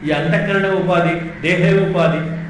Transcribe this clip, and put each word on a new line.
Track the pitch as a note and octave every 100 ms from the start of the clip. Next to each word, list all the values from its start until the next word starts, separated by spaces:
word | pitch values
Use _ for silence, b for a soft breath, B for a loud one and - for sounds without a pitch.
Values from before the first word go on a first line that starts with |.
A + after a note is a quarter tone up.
| D3
ಈ |
ಅಂತಃಕರಣ | D3 D#3+ G3 G3+ G3 G3
ಉಪಾಧಿ, | F#3+ E3+ F3 E3+ E3+ - -
ದೇಹ | D#3+ F3 E3 G3 F#3+
ಉಪಾಧಿ. | F3 E3 - - - -